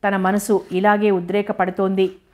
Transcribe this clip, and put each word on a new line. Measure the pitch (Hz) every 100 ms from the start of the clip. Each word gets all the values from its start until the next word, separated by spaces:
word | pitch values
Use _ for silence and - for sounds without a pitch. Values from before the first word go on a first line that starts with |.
| 208
తన | 196
మనసు | 185 202 202 196 -
ఇలాగే | 180 208 208 214
ఉద్రేకపడుతోంది. | 190 175 202 202 208 185 190 190 190 185 185 _